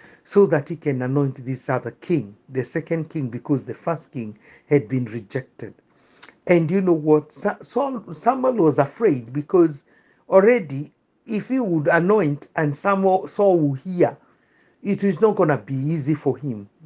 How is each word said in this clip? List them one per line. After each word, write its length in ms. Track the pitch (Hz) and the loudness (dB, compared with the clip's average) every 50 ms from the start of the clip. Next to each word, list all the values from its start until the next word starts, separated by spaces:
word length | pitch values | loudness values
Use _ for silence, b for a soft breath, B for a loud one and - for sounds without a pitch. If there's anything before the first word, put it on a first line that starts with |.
| b b b b b | b b b b b
so 220 | - - 202 202 | 0 4 4 4
that 220 | 170 160 147 139 - | 4 4 0 0 -2
he 80 | 170 | -8
can 240 | 151 - 151 135 127 | -8 -4 -4 -2 -2
anoint 420 | 127 127 135 147 143 139 131 - 127 | -2 -2 0 0 0 0 -2 -6 -8
this 240 | 120 131 123 - - | -8 -8 -8 -4 -4
other 220 | 131 127 - 117 - | -4 -4 -4 -6 -14
king, 440 | _ - - 180 147 110 101 104 _ _ - | _ -4 -2 -2 -2 -2 -4 -12 _ _ -10
the 120 | 131 131 127 | -6 -6 -6
second 460 | - - 165 156 - 170 165 156 160 | -6 -6 -8 -6 -4 -6 -6 -6 -6
king, 220 | - 160 139 120 | -8 -6 -6 -6
because 340 | 110 117 - - 147 131 135 | -8 -8 -4 -4 -4 -4 -4
the 80 | - 110 | -6 -12
first 400 | - - 165 165 160 - - - | -8 -6 -6 -6 -6 -8 -12 -12
king 240 | 139 113 107 107 - b b b b b b | -10 -10 -10 -12 -16 b b b b b b
had 180 | 147 143 - | 0 0 0
been 200 | 98 131 131 123 | 0 -4 -4 -4
rejected. 640 | 110 107 120 104 - - 131 - - _ - - 101 98 _ _ _ B B B B B B B B B B B | -4 -8 -10 -10 -8 -10 -10 -10 -10 _ -18 -18 -18 -18 _ _ _ B B B B B B B B B B B
And 240 | - 180 170 165 147 | 2 2 2 2 2
you 120 | 180 196 190 | 0 0 2
know 100 | 185 170 | 2 0
what? 400 | 156 147 156 151 151 147 - - | 2 2 4 4 4 2 -2 -10
Sa-, 240 | - - 208 202 - - | -8 -6 -6 -6 -6 -10
Saul, 420 | - - 240 277 269 269 226 - - 170 | -8 -4 -4 -2 -2 -4 -6 -10 -12 -12
Samuel 400 | - - 233 262 262 254 254 247 | -6 -2 -2 0 0 0 0 2
was 220 | 226 170 156 135 147 | 2 2 2 2 2
afraid, 540 | 139 139 - - 226 214 151 127 113 117 127 | 0 -2 -2 0 0 0 0 0 -4 -8 -8
because 500 | 143 147 - - 185 170 160 147 135 _ b b b b b b b b b | -8 -4 2 4 4 4 4 2 -4 _ b b b b b b b b b
already, 640 | - 190 190 220 247 240 185 143 135 135 147 - _ _ _ _ _ _ _ | 4 6 6 6 4 2 0 -4 -8 -8 -8 -10 _ _ _ _ _ _ _
if 240 | - 220 208 - - | -6 -6 -6 -4 -2
he 100 | 254 262 | -2 -2
would 300 | 247 196 170 160 143 165 | -2 0 -2 0 2 2
anoint 600 | 170 170 170 185 214 220 185 147 143 143 - - - | 2 2 2 2 2 2 2 0 -2 -4 -8 -8 -4
and 200 | - 160 147 139 | -2 -2 -2 -2
Samuel, 500 | - - 196 196 196 190 190 185 185 190 - | -2 -2 -2 0 2 2 2 2 0 -2 -4
Saul 300 | - - 202 196 185 170 | -2 0 2 4 4 4
would 200 | 156 143 135 131 | 2 0 -2 -4
hear, 380 | - 185 185 175 160 117 - - b b b b b b b b b b b b b | -8 -6 0 0 0 0 0 -4 b b b b b b b b b b b b b
it 200 | 202 202 202 202 | -4 -2 0 0
is 200 | 202 180 143 220 | 0 0 2 2
not 140 | 214 196 | 2 2
gonna 200 | 202 185 156 143 | 2 2 0 0
be 180 | 117 104 - 135 | -2 -4 -6 -6
easy 380 | 131 135 151 165 165 131 139 156 | -4 -4 -4 -4 -2 -2 -2 -2
for 240 | 147 - 147 147 | -2 -2 -4 -4
him. 320 | - - 143 117 104 101 - _ _ 156 | -4 -4 -8 -8 -10 -12 -16 _ _ -4